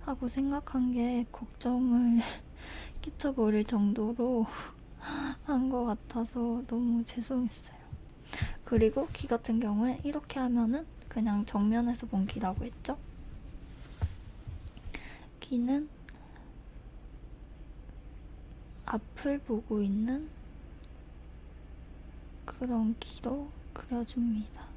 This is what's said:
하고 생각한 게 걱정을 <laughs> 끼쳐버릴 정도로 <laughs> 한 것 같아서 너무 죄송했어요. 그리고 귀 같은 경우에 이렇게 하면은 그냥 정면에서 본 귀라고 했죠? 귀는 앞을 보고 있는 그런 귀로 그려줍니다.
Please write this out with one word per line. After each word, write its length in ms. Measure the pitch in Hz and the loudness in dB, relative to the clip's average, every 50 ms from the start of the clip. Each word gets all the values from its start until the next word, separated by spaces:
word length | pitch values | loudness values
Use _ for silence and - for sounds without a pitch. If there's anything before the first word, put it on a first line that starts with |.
하고 260 | - - 269 254 262 | -4 -6 -4 -2 -2
생각한 640 | 240 - 269 269 277 277 294 339 - - 262 254 247 | -2 0 2 2 2 2 0 -2 -2 0 2 4 4
게 320 | 247 240 240 240 247 240 240 - | 4 4 4 4 4 2 0 0
걱정을 880 | - - - - - - - 240 247 247 254 254 233 240 247 240 233 233 - - - - - - - - | -4 -10 -10 -10 -10 -4 0 2 4 4 6 8 8 8 10 10 8 8 6 4 -4 -8 -12 -14 -14 -14
<laughs> 400 | - - - - - - - - | -12 -10 -10 -10 -10 -8 -8 -6
끼쳐버릴 640 | - - - - - 285 269 262 220 214 214 214 214 | -6 -6 -6 0 0 0 4 6 6 8 8 6 6
정도로 800 | - 247 208 202 202 208 233 214 214 233 240 233 247 254 233 220 - - - - - - - - - - - | 6 6 6 6 6 6 4 2 2 2 2 4 4 6 4 4 2 0 -8 -10 -10 -12 -14 -16 -16 -16 -12
<laughs> 440 | - - 294 285 277 269 262 - - | -8 -6 -4 -2 -2 -2 -4 -6 0
한 220 | - 294 254 254 262 | 4 4 6 6 6
것 160 | 254 247 240 | 4 4 4
같아서 800 | 240 208 226 - - - 233 233 226 - 247 233 240 233 247 262 | 2 2 0 -4 -4 0 0 0 0 0 0 2 2 2 0 0
너무 380 | - 240 233 247 240 233 233 233 | 0 0 2 4 6 4 4 2
죄송했어요. 760 | - - 240 226 - 262 254 247 220 - - - - - - - - - - - - - - - - - - - - - - - | 0 -2 -6 -2 0 2 2 2 2 -2 -4 -12 -12 -14 -16 -12 -12 -12 -12 -10 -14 -16 -16 -10 -10 -2 -2 -2 -2 -2 -6 -2
그리고 440 | - 240 226 220 220 214 269 302 330 | 4 6 8 8 8 6 4 -2 -2
귀 140 | - - - | -2 -6 0
같은 320 | 269 240 233 - - 226 226 | 0 0 0 2 2 2 4
경우에 400 | 240 208 208 208 226 254 247 - - | 4 4 4 4 4 2 2 0 -2
이렇게 340 | 285 285 294 294 - - 277 | -2 -2 -2 -6 -4 -2 0
하면은 480 | 254 247 240 240 233 220 247 294 330 - - - - - | 0 4 4 4 4 4 2 0 -2 -6 -12 -14 -14 -6
그냥 360 | - 233 220 220 202 208 214 | -2 0 2 4 2 2 0
정면에서 600 | - - 202 202 214 220 233 240 240 240 233 - | 0 2 4 4 6 6 4 4 2 2 0 -4
본 200 | 220 - 196 190 | 0 2 2 2
귀라고 380 | 208 - 220 214 240 226 - - | 2 0 0 0 0 0 0 -2
했죠? 320 | 240 - - - - 269 302 - - - - - - - - - - - - - - - - - - - - - - - - - - - - - - - - - - - - - - - - - - - - - - - - | -4 -6 -6 -4 -4 -4 -4 -6 -12 -12 -12 -12 -10 -10 -10 -12 -10 -12 -12 -12 -12 -14 -14 -14 -14 -4 -2 -2 -2 -2 -6 -12 -14 -14 -12 -10 -10 -10 -10 -10 -12 -14 -10 -10 -8 -8 -8 -8 -10 -12 -14 -16 -16 -14 -14
귀는 480 | - - 269 240 240 247 269 285 302 302 - - - - - - - - - - - - - - - - - - - - - - - - - - - - - - - - - - - - - - - - - - - - - - - - - - - - - - - - - - - | -6 0 0 2 4 4 4 2 2 -2 -8 -14 -16 -16 -16 -16 -16 -16 -16 -16 -16 -14 -16 -14 -16 -14 -14 -14 -14 -14 -14 -14 -14 -14 -14 -14 -14 -14 -14 -14 -14 -16 -14 -14 -14 -14 -14 -14 -14 -14 -14 -14 -14 -14 -14 -14 -14 -14 -14 -14 -14 -14 -14 -14 -14 -14 -14 -10 -4
앞을 520 | - - 220 - - - - - 285 285 285 | -2 -2 -2 -2 -6 -14 -2 0 2 2 2
보고 420 | - - 233 214 - - 220 208 | 2 0 0 0 2 2 2 4
있는 460 | 208 202 196 208 220 233 254 285 311 302 - - - - - - - - - - - - - - - - - - - - - - - - - - - - - - - - - - - - - - - - - - - | 4 4 4 4 4 2 2 0 -2 -6 -10 -12 -14 -14 -14 -14 -14 -14 -14 -14 -14 -16 -16 -16 -16 -16 -16 -16 -14 -14 -14 -14 -14 -14 -14 -14 -14 -14 -14 -14 -14 -14 -14 -14 -14 -14 -14 -14 -14 -14 -14 -12 -12
그런 500 | - - - 254 247 240 226 220 214 226 - | -12 -6 -4 0 2 4 4 4 4 2 0
귀로 500 | - - - - - 240 254 285 285 294 - - - - | -4 -10 -10 -6 -2 -2 -2 -2 -4 -6 -10 -12 -12 -12
그려줍니다. 960 | - - - - 247 240 233 226 - 247 233 233 220 214 214 - - - - - - | -10 -12 -6 -4 -2 -2 -2 -2 0 2 4 4 4 2 0 -4 -8 -12 -12 -14 -14